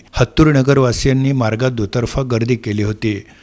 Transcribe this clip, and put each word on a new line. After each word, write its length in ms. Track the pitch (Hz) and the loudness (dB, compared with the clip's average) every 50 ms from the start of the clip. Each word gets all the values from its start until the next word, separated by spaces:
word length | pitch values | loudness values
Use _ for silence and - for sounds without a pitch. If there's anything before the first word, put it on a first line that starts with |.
| - - - | -14 -8 -2
हत्तुरीनगरवासियांनी 1200 | - 127 - - - 160 151 147 135 127 135 143 135 131 120 110 - - 139 131 131 135 135 139 | -2 -2 0 2 2 4 4 4 4 2 4 2 2 2 2 0 0 0 0 0 2 0 0 0
मार्गात 380 | 131 117 107 110 110 131 131 | 0 0 -2 0 0 -2 -2
दुतर्फा 520 | 127 113 104 98 - 123 120 117 - 135 135 | -2 -2 -4 -4 -2 -4 -4 -2 -4 -4 -4
गर्दी 340 | 127 120 113 117 117 127 | -2 -2 -2 0 0 -2
केली 260 | 113 - 110 104 104 104 | -2 -2 -4 -4 -2 -2
होती. 420 | 104 107 101 - 107 101 98 - - - - | -2 -4 -4 -4 -4 -4 -6 -8 -14 -20 -20